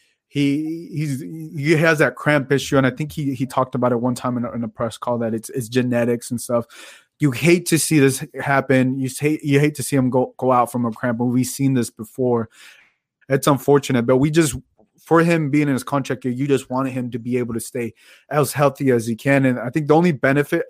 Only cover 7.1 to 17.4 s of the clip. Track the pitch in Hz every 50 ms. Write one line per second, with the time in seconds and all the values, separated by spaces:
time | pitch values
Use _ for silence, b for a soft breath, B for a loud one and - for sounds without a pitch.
7.1 | _ - 147 143 120 120 143 170 175 180 175 - 165 147 - - 160 147 135 135
8.1 | 131 - 160 - - 131 - 139 139 135 135 - 131 131 127 127 135 135 131 127
9.1 | - - 143 151 156 - 156 147 139 143 147 151 151 - 120 - 143 135 127 127
10.1 | 123 127 127 123 - - 127 127 127 123 117 - - 120 120 117 110 - - 123
11.1 | 113 117 123 123 120 127 123 127 - - 139 135 135 123 113 - - - 110 -
12.1 | - - 127 123 120 117 110 b b b b b b b b b b b _ _
13.1 | _ _ _ - 135 139 - 156 139 - - 139 143 139 - - 131 120 117 123
14.1 | 127 131 143 160 151 170 160 131 123 - - _ _ _ _ _ _ _ _ -
15.1 | 160 165 165 170 170 160 156 135 143 151 151 147 131 120 - - 143 139 127 -
16.1 | 131 127 - 127 120 123 143 139 135 123 - - 127 131 135 131 123 131 123 120
17.1 | 127 120 113 123 123 123